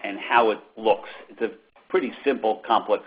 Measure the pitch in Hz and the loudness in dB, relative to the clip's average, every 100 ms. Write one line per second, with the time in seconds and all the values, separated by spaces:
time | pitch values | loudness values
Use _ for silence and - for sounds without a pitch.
0 | 104 98 - 120 117 104 - - 110 101 | -12 -10 0 4 4 2 -6 -2 2 2
1 | - - - - 113 - _ _ - 185 | 0 -18 -18 -6 -6 -6 _ _ -4 -2
2 | 135 - - 127 110 107 - 110 101 101 | -2 -4 -2 0 0 -2 -2 -2 0 -2